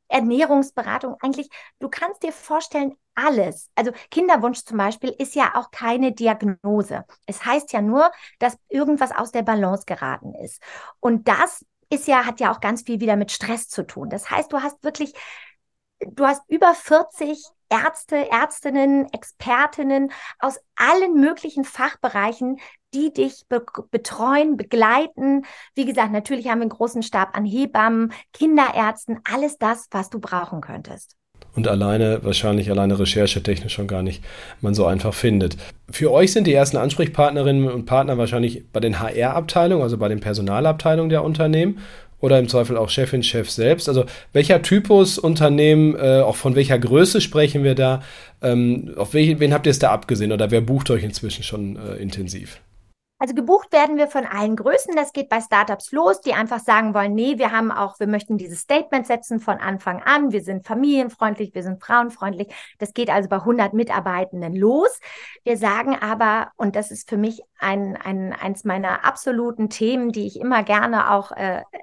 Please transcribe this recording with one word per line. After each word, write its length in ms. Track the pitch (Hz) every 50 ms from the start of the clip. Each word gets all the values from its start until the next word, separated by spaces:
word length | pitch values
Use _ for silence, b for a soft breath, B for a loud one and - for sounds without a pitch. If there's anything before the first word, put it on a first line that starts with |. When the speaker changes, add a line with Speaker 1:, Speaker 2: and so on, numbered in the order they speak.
| _ -
Speaker 1:
Ernährungsberatung, 1040 | - - 226 233 240 269 320 294 285 277 277 277 - 254 220 - 214 254 - 254 262 -
eigentlich, 260 | - 269 262 269 277 - B B B B B -
du 100 | 269 269
kannst 360 | - - 330 370 403 - -
dir 80 | 320
vorstellen, 640 | 302 - - - 302 320 330 - - 294 277 277 269 _ _ _ -
alles. 560 | - 262 302 277 220 185 165 - - - - -
Also 160 | - 226 247 233 B B B
Kinderwunsch 540 | - 320 359 359 339 247 208 240 247 - -
zum 140 | - 220 208
Beispiel 360 | 196 202 220 - - 254 -
ist 200 | - 269 - -
ja 160 | 294 254 - -
auch 160 | 247 233 -
keine 400 | - - 240 233 233 247 262 262
Diagnose. 960 | 214 - 226 226 214 220 208 202 190 - - 202 208 214 196 - - - - _ b b _ -
Es 180 | 196 - -
heißt 260 | 240 262 302 294 -
ja 100 | - 220
nur, 280 | 208 214 233 277 311 349 339 B B B B B
dass 180 | - 247 233 - _ -
irgendwas 440 | - 269 294 277 302 277 269 247
aus 180 | - - 233 233
der 120 | - 233
Balance 420 | 220 226 220 208 196 185 196 196 -
geraten 480 | - 180 - 143 131 135 - - - -
ist. 260 | - - - - - B B B B B B B B
Und 300 | - 247 233 220 220 247
das 360 | 196 - 339 - - - - _ _ _ _ -
ist 200 | 302 277 - 302
ja, 180 | 269 254 226
hat 140 | 240 233 -
ja 120 | 247 185
auch 60 | 226 -
ganz 240 | - 208 240 233
viel 160 | - - 233 202
wieder 140 | 233 220 208
mit 160 | 208 202 202
Stress 380 | - - - - 233 226 - -
zu 180 | - - 175
tun. 240 | - - 131 139 -
Das 180 | - 202 - -
heißt, 240 | - - 302 -
du 60 | 294 269
hast 240 | 269 285 285 _
wirklich, 320 | - 302 302 - 302 277 - B B B B B B B B B _ _ _ _ _ _ _ - -
du 220 | 196 - - 277
hast 160 | 269 285 277 - -
über 260 | 311 311 - 349 339
vierzig 680 | 339 - - 302 320 622 - - - 311 294 302 302 - - _ _ _ -
Ärzte, 640 | 220 220 - 320 320 - - - 311 285 285 -
Ärztinnen, 760 | - 226 285 302 - - - 285 269 277 277 277 277 277 269 - -
Expertinnen 960 | - - - - - - 254 247 254 285 294 294 - 285 269 269 269 277 277 B B B B B B
aus 220 | - 269 269 - _ _ _
allen 380 | - 233 262 330 381 381 359 330
möglichen 500 | 285 277 302 330 - - 311 - 285 269
Fachbereichen, 960 | - - - 262 294 - - - 233 - 202 202 220 226 - 254 254 269 269 B B B B _ _
die 220 | - 269 302 311 302
dich 300 | 269 262 269 - - _ -
be-, 160 | 247 233 240 - - - - _
betreuen, 680 | - 226 233 - - - 226 254 277 294 302 311 294 214
begleiten. 880 | 208 - 240 226 226 214 233 277 320 311 - - 262 277 277 277 277 B B B B B B
Wie 120 | 269 269
gesagt, 260 | 254 233 247 220 214
natürlich 380 | 208 208 208 - 277 240 226 254
haben 80 | 226 233
wir 60 | 233
einen 40 | 220
großen 340 | - - 226 233 233 233
Stab 320 | 226 - - 196 190 185 -
an 120 | 202 208
Hebammen, 680 | 208 196 254 277 277 - 214 220 226 226 226 226 226 B B B B -
Kinderärzten, 840 | - 302 320 311 294 269 247 - - 220 214 220 - - - 226 226 -
alles 320 | - 214 269 294 294 294
das, 320 | - 226 214 233 233 - -
was 200 | - 196 190 -
du 100 | - 214
brauchen 400 | - - - 180 170 170 - 156
könntest. 560 | - - - - - - - - - - _ _ _ _ _ - - - -
Speaker 2:
Und 100 | 117 110
alleine, 560 | 110 104 98 101 101 104 107 113 110 110 -
wahrscheinlich 480 | - 104 95 - - 107 104 104 95 101
alleine 280 | 98 98 98 98 101 98
recherchetechnisch 760 | 98 95 - 107 104 98 - 98 - 107 98 87 - 110
schon 140 | - - 101
gar 160 | 98 104 92
nicht, 200 | 92 95 85 - B B B B B B B B
man 140 | - 104 101
so 100 | 104 95
einfach 300 | 85 92 95 - 110 -
findet. 420 | - - 117 107 98 92 85 82 B B B B - _ -
Für 220 | - - 151 151
euch 180 | 123 147 185 196 190
sind 120 | 220 196
die 60 | 170
ersten 240 | 139 139 139 135 147
Ansprechpartnerinnen 920 | 123 113 139 - - 165 151 160 - 147 147 143 143 135 143 139 139 135 131
und 160 | 123 123 117
Partner 320 | - 131 135 135 139 131 120
wahrscheinlich 520 | 117 110 117 120 120 117 120 - - -
bei 100 | - 110
den 200 | 117 113 101 85
H-R-Abteilungen, 840 | 113 113 - 117 117 127 143 170 160 165 - 180 170 180 190 160
also 140 | 131 117 117
bei 120 | 107 107 104
den 120 | 107 104
Personalabteilungen 880 | 104 107 104 107 98 98 101 113 147 160 156 156 - 165 160 165 165 160
der 160 | 160 151 147
Unternehmen 560 | 156 156 156 160 156 156 160 170 202 196 B B B B B B B B -
oder 180 | - 131 135 131
im 100 | 123 113
Zweifel 280 | 123 123 117 117 123
auch 120 | 113 110 104
Chefin, 360 | - - 131 127 135 127 107
Chef 260 | - - 117 104 -
selbst. 380 | - - 113 127 165 170 - 147
Also 160 | 135 131 127 B B B B B
welcher 300 | - 139 151 156 190 165
Typus 560 | 160 - 185 208 202 208 214 196 190 190 - -
Unternehmen, 800 | - 165 165 156 156 147 143 147 151 151 156 156 156 156 151
äh, 240 | - 135 131 131 135
auch 160 | 131 107 -
von 180 | - - 135 123
welcher 240 | 139 139 135 135 120
Größe 420 | 120 117 127 151 180 185 - 208
sprechen 440 | - - - 151 151 143 143 147 139
wir 100 | 135 131
da? 260 | 131 131 131 131 131 135 B B B B B B B
Ähm, 540 | - 127 120 120 120 120 123 - - - -
auf 160 | - 101 -
welche, 280 | - 156 151 160 156 143
wen 120 | 151 139
habt 140 | 147 147 143
ihr 40 | 156
es 100 | 131 -
da 100 | 143 110
abgesehen 400 | 104 104 - - 123 101 104 104
oder 220 | 110 104 110 104
wer 80 | 117 117
bucht 280 | 117 113 135 135 - -
euch 120 | 123 104
inzwischen 400 | 95 104 98 - - 104 - -
schon, 320 | - - - 107 101 98 98
äh, 220 | 101 107 98 98
intensiv? 640 | 101 101 95 95 101 95 90 95 92 92 - - - _ _ _ - - _ _ _ _ _ _ -
Speaker 1:
Also 160 | 269 254 269
gebucht 380 | - 240 233 370 415 - -
werden 260 | - 302 294 302 302 294
wir 100 | 294 294
von 160 | 294 277 240
allen 320 | - - 202 208 214 220
Größen. 400 | 220 208 262 320 539 - - 339
Das 160 | 302 285 285
geht 160 | - 277 269 -
bei 120 | 226 233
Startups 520 | 226 - 220 202 208 214 202 202 - -
los, 280 | 269 294 330 370 392 392
die 120 | - 269
einfach 260 | 214 208 220 226 240 226
sagen 340 | - - 220 214 220 214
wollen, 220 | 196 208 202 202 202
„Nee, 240 | 214 233 269 294 226
wir 140 | 262 -
haben 180 | - 226 226 220
auch, 280 | - 220 202 196 - -
wir 80 | 214 208
möchten 280 | 214 208 208 - 220
dieses 240 | 202 185 170 170 170
Statement 460 | - - 285 311 311 - 285 262 233
setzen 320 | - 240 233 - - 233 220
von 200 | 226 220 190 -
Anfang 440 | - 196 196 190 - 190 180 180
an. 300 | - 262 277 294 294 269
Wir 100 | 202 202
sind 240 | 165 180 196 185 -
familienfreundlich, 880 | - 220 240 277 294 285 269 254 240 - - 226 214 208 214 214 185 -
wir 80 | 185
sind 180 | 180 185 185 185
frauenfreundlich.“ 720 | - - 226 240 240 240 233 - 196 196 196 175 202 - B B B B B B
Das 160 | 214 202 -
geht 160 | 240 240 -
also 180 | 151 202 196 190
bei 100 | 202 185
hundert 360 | 175 226 240 240 208 196 202
Mitarbeitenden 840 | 220 233 233 - 196 175 196 180 180 185 185 185 180 170 165 180
los. 420 | 190 196 220 254 302 381 508 - - B B B B B B B B B
Wir 120 | 240 233
sagen 400 | 202 220 208 202 220 240 269 262 -
aber, 500 | 214 214 220 214 233 214 214 226 - - _
und 180 | - 226 202 196
das 160 | 208 208 208
ist 180 | 208 214 - -
für 80 | 226
mich 260 | 202 214 226 226 220 - _ _ -
ein, 380 | - 196 196 196 202 196 190
ein, 360 | - - 190 190 190 190 185
eins 320 | - - - 196 196 196 -
meiner 400 | 208 185 190 196 185 185 - -
absoluten 640 | 285 294 - - 269 247 226 240 240 233 226 220 214
Themen, 400 | - - 226 226 262 254 240 233
die 160 | 226 214 208
ich 140 | 202 - -
immer 240 | - 254 254 226 202
gerne 480 | - 208 208 220 233 233 208 - -
auch, 180 | 202 202 196 -
äh, 320 | - - 196 190 180 - - _ - -